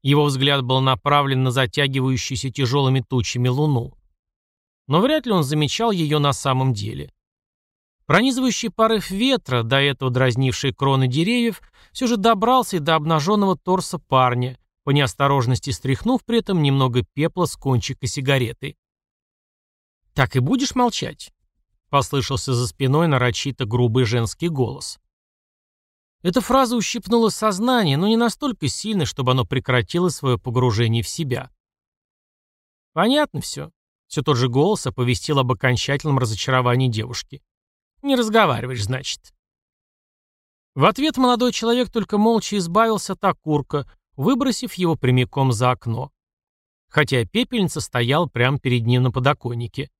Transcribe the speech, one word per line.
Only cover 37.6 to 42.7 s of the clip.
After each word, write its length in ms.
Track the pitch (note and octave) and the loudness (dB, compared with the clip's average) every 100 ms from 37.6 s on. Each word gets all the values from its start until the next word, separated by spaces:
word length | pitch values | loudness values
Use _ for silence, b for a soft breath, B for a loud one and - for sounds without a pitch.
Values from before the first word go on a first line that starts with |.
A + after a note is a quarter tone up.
| _ _ _ _ | _ _ _ _
«Не 140 | C#4 C4 | -2 0
разговариваешь, 680 | A3 A3 F#3+ A2+ B2 B2 | 2 2 2 0 -4 -6
значит». 500 | G#2 B2+ B2+ - _ _ _ _ _ _ _ _ _ _ _ _ _ _ _ - | -4 -4 -6 -12 _ _ _ _ _ _ _ _ _ _ _ _ _ _ _ 2
В 100 | D#3+ | 2
ответ 320 | G#3+ D4+ B3+ | 4 -2 2
молодой 340 | B3+ A#3+ B3 | 2 2 0
человек 400 | - A3+ B3 A#3+ | 0 -2 0 -2
только 260 | A#3 F#3+ G#3 | -4 -2 2
молча 400 | G#3+ A3+ - G#3 | 2 2 -2 -4
избавился 560 | E3+ | -2